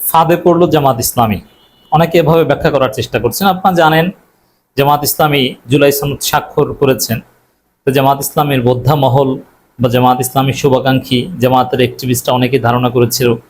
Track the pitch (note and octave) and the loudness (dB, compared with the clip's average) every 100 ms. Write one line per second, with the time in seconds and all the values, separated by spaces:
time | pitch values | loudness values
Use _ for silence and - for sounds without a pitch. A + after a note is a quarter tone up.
0 | - E3 E3 E3+ F3 E3+ F3 D3+ C#3 A#2+ | -2 0 2 2 2 2 2 2 0 0
1 | - B2+ A2+ F2+ - _ _ _ - D#3 | -4 -2 -2 -2 -8 _ _ _ -4 0
2 | E3 E3+ D3+ E3 D3 - D#3 C#3 C3 - | 2 2 2 2 2 0 0 0 0 -2
3 | C3 A#2 A2+ - G3 F#3 G3 E3+ D#3+ D#3+ | -4 -2 -4 0 -2 0 0 2 2 2
4 | F3+ - _ _ _ _ _ - C#3 D3 | 0 -6 _ _ _ _ _ -2 0 0
5 | C3+ - D#3 C#3+ B2+ - A#2 C#3+ C#3+ C#3+ | -2 -2 0 2 -2 -6 -2 2 2 2
6 | C#3+ B2+ - D3+ - - C3 A2 C3 C3 | -4 -6 -4 -4 -4 -4 -4 0 0 0
7 | - A#2 - _ _ _ _ _ - C3+ | -2 -6 -8 _ _ _ _ _ -2 0
8 | C3+ C#3 - D#3 D3 C3+ A#2+ B2 B2 D3+ | 0 0 -4 -4 -2 0 0 0 0 0
9 | C3 C3 C#3 C#3 - _ _ - B2 B2 | 2 2 0 -2 -10 _ _ -4 0 2
10 | B2+ B2+ B2 C3+ C3+ A2+ C#3+ B2+ C3 C3 | 2 2 -2 -2 -2 0 0 2 0 -2
11 | - B2 A#2 A#2+ B2 B2+ B2 B2+ B2 - | -2 -4 -4 -2 2 2 0 0 -2 -2
12 | B2+ A#2+ - B2 B2 C3 A#2 B2 B2 A#2+ | -4 -4 -2 0 0 0 0 0 0 0
13 | A#2+ - A#2+ A#2 - | 0 0 -2 -2 -6